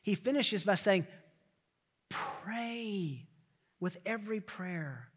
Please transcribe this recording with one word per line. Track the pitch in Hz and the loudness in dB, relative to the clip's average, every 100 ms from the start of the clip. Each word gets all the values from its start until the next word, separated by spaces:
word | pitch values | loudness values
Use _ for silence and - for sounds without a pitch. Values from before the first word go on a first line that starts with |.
he | - | 2
finishes | 196 247 285 233 208 | 2 4 4 4 2
by | 165 185 | 4 4
saying, | 208 190 151 - - _ _ _ _ _ _ _ _ | 6 4 2 -10 -20 _ _ _ _ _ _ _ _
"Pray | - - - 185 226 233 233 226 202 165 127 - _ _ _ _ _ | -6 -6 -6 -6 -4 -4 -4 -2 0 0 -4 -10 _ _ _ _ _
with | 180 180 202 | -4 -2 -4
every | 226 208 220 | -4 -2 -2
prayer." | 196 - 180 170 151 123 123 | -4 -8 -4 -4 -4 -8 -14